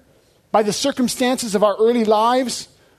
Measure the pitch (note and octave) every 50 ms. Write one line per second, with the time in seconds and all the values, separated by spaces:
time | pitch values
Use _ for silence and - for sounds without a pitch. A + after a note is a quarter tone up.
0 | _ _ _ _ _ _ _ _ _ - - G3+ G#3 G#3 F3+ - - C#4 - -
1 | B3 G#3+ - - B3+ B3 C4 - - A3 F3+ G#3 G#3 G#3 G3 - A3 A#3 A#3+ A#3+
2 | A3 G#3 A3 G#3+ A3 A#3 B3+ C4 C4+ A#3 - - - - _ _ _ _ _